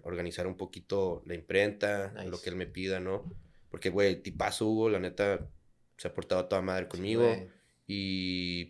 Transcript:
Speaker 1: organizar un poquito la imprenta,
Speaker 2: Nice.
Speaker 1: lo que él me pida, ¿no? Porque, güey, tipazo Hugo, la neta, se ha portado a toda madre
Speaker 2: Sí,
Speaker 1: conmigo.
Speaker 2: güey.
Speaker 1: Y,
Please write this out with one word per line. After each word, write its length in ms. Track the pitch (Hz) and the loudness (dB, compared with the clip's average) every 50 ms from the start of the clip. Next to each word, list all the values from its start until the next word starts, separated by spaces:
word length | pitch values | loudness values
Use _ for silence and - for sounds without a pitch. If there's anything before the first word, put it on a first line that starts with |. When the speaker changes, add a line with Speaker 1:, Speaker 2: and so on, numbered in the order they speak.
| - | -10
Speaker 1:
organizar 440 | 85 90 87 87 87 87 - 90 92 | -8 -6 -4 -4 -6 -4 -4 -4 -4
un 80 | 90 | -4
poquito 680 | - 95 90 - 92 - - 95 98 95 92 85 - - | -6 -8 -10 -10 -14 -8 -2 0 0 0 0 -2 -4 -6
la 80 | - 87 | -8 -10
imprenta, 760 | 85 - - 92 98 101 104 104 104 101 104 104 101 98 98 107 | -10 -6 2 4 6 6 4 4 0 0 0 2 0 -2 -4 -6
Speaker 2:
Nice. 140 | 104 95 92 | -8 -8 -8
Speaker 1:
lo 100 | 87 90 | -8 -6
que 80 | - 92 | -6 -6
él 40 | 87 | -6
me 120 | 92 90 - | -4 -6 -6
pida, 340 | - 92 92 95 95 92 | -6 -6 -2 -2 -2 -2
¿no? 340 | 90 92 95 104 - 175 - - - - - - - - | -2 -2 -4 -4 -4 -8 -12 -12 -16 -16 -20 -20 -20 -14
Porque, 200 | - 85 - 95 | -12 -4 -4 0
güey, 260 | 85 101 101 98 90 - | 4 6 6 6 4 2
tipazo 440 | - 98 - - 98 101 - - 113 | -4 -10 -4 -2 -2 -2 0 0 2
Hugo, 220 | 110 110 110 110 113 | 2 4 4 4 4
la 100 | 104 92 | 4 2
neta, 460 | 92 90 87 - 104 101 98 90 - - - - _ _ _ _ _ _ _ - | 0 -2 0 2 2 2 2 0 -2 -8 -14 -20 _ _ _ _ _ _ _ -8
se 100 | - 87 | -8 -6
ha 60 | - | -6
portado 260 | - 87 - 92 92 | -6 -2 0 2 2
a 80 | 90 - | 2 2
toda 140 | 98 95 | 2 2
madre 240 | 92 95 92 92 87 | 2 2 0 0 -2
Speaker 2:
Sí, 40 | 87 | -4
Speaker 1:
conmigo. 380 | - 87 92 101 113 117 120 117 | -6 -4 -2 0 4 6 6 6
Speaker 2:
güey. 220 | 113 95 92 92 - _ _ _ _ _ _ | 4 2 -4 -10 -16 _ _ _ _ _ _
Speaker 1:
Y, 800 | - 101 101 98 95 95 92 92 92 90 90 90 90 87 87 85 - | -6 -4 -2 -2 0 0 0 0 0 0 -2 -2 -2 -2 -4 -6 -8